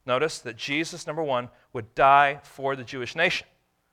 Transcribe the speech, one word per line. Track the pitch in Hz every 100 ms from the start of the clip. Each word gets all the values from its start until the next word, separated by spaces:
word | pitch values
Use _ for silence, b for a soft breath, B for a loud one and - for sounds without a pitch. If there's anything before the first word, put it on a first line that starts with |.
Notice | - 127 156 -
that | 123 110
Jesus, | - 143 160 175 -
number | 151
one, | 156 127 123 - b
would | 123 110
die | - 143 143 143 143
for | - - 135 139
the |
Jewish | 117 135 120
nation. | 160 180 - - _ _ _ _